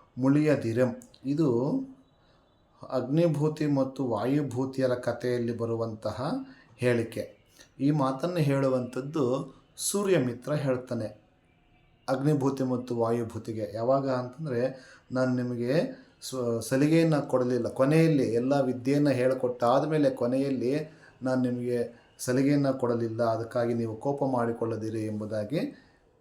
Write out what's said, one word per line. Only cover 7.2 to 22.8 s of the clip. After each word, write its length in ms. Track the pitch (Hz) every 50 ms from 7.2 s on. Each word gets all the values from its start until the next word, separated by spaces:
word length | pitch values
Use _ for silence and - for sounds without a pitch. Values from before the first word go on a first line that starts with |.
| - - - _ _ _ _ - - _ _ -
ಈ 100 | 135 143
ಮಾತನ್ನು 460 | 156 165 170 135 135 151 170 180 180
ಹೇಳುವಂಥದ್ದು 1160 | 170 151 143 139 135 135 131 127 127 120 117 - 131 135 143 151 160 131 123 131 139 160 - - - _ _ _
ಸೂರ್ಯಮಿತ್ರ 760 | - - - - 202 208 190 180 160 127 123 113 117 - 143 151
ಹೇಳ್ತಾನೆ 680 | 143 139 135 127 123 - - 120 113 110 104 - - _ _ _ _ _ _ _ _ _ _ _ _ _ _ _ _ _ -
ಅಗ್ನಿಭೂತಿ 560 | 135 127 139 151 151 135 135 139 135 135 131
ಮತ್ತು 320 | 127 127 120 123 - 123
ವಾಯುಭೂತಿಗೆ. 760 | 117 113 113 117 120 117 107 - 110 - - 110 110 107 98 101
ಯಾವಾಗ 360 | 110 117 123 135 139 135 135
ಅಂತಂದ್ರೆ, 800 | 131 123 123 123 - 160 160 147 123 117 127 131 262 - - - - - _ - 127
"ನಾನು 220 | 127 131 127 127
ನಿಮಗೆ 720 | 127 123 123 120 117 120 120 139 170 233 - - - - - _ _ -
ಸ್ವ-, 380 | - - 131 120 117 117 113
ಸಲಿಗೆಯನ್ನ 580 | 101 - 135 135 143 151 165 165 165 165 156 -
ಕೊಡಲಿಲ್ಲ, 480 | - - - 127 127 123 127 120 113 -
ಕೊನೆಯಲ್ಲಿ 640 | - - 131 139 156 160 165 165 156 135 120 107 110
ಎಲ್ಲ 260 | 117 123 131 143 143
ವಿದ್ಯೆಯನ್ನ 480 | 131 127 123 117 110 135 143 147 147 147
ಹೇಳಿಕೊಟ್ಟಾದ 760 | 127 120 123 131 131 127 - 123 123 - 120 120 127 139 139
ಮೇಲೆ 260 | 151 156 156 143 131
ಕೊನೆಯಲ್ಲಿ 920 | - - 120 120 131 135 139 139 135 120 113 123 143 156 156 - - - - - - - 123
ನಾನು 200 | 131 127 127 127
ನಿಮಗೆ 640 | 123 123 123 120 123 123 120 117 - - - - _ _ -
ಸಲಿಗೆಯನ್ನ 520 | - - 123 135 135 139 147 143 139 135
ಕೊಡಲಿಲ್ಲ, 520 | 135 -